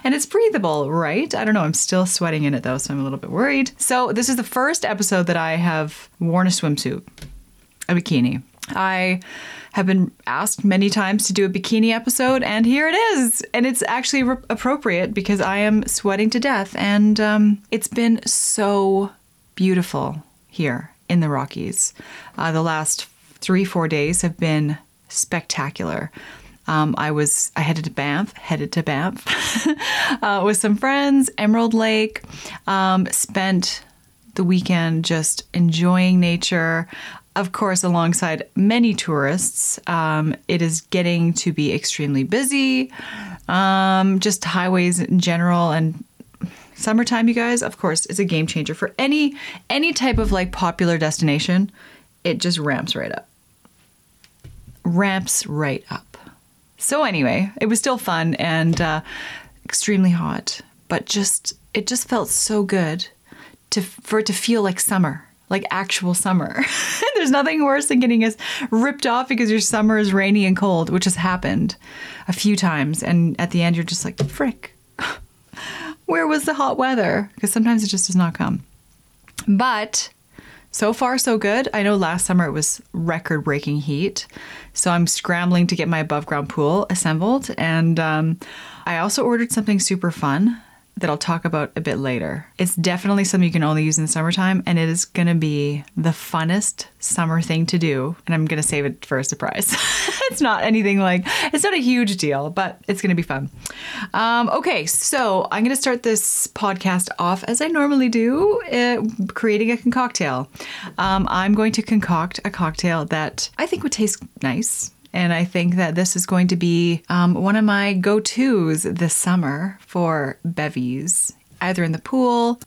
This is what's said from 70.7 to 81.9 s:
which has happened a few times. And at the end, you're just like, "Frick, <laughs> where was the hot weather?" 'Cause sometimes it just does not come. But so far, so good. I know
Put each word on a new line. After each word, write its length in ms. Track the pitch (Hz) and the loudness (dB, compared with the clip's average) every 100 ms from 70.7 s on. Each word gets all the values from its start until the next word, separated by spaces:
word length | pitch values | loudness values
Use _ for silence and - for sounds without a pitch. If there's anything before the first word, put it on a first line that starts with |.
| 170 165 | 2 2
which 140 | 180 | 0
has 120 | 185 180 | 0 0
happened 600 | 185 180 - - - - - - - - - | 0 -2 -2 0 -2 -4 -16 -18 -16 -10 -6
a 60 | |
few 220 | 180 208 196 | -2 0 2
times. 480 | 190 151 139 160 | 2 0 0 -2
And 360 | - 170 165 - | 2 4 2 0
at 120 | 175 | -2
the 100 | 175 | 2
end, 140 | 170 170 | 2 2
you're 100 | 170 | -2
just 180 | 170 | -4
like, 140 | - - 143 | -4 -4 -4
"Frick, 460 | - 269 - - _ _ - | -2 -2 -4 -12 _ _ -10
<laughs> 1080 | - - - _ _ - - - 330 311 - | -8 -8 -16 _ _ -18 -14 -14 -14 -8 -2
where 180 | 330 320 | 0 2
was 200 | 302 294 | 0 0
the 100 | 294 | 0
hot 220 | 269 - | 0 0
weather?" 520 | 262 247 180 - 202 - | 2 2 2 0 -4 -4
'Cause 120 | 202 | -2
sometimes 320 | 226 226 226 | 2 4 4
it 60 | 208 | 2
just 180 | 190 - | -2 0
does 80 | 180 | 2
not 180 | 175 | 2
come. 300 | - - - - _ _ _ _ _ - - - | 0 -2 -4 -8 _ _ _ _ _ -20 -4 2
But 640 | 196 254 220 214 - - _ _ - - - - | 4 4 0 -2 -4 -6 _ _ -20 -20 -20 -14
so 220 | - 214 | -2 0
far, 240 | 233 247 254 | 2 0 0
so 180 | 254 220 | 0 0
good. 300 | 202 226 262 | 2 0 0
I 100 | 214 | 0
know 120 | 202 | 2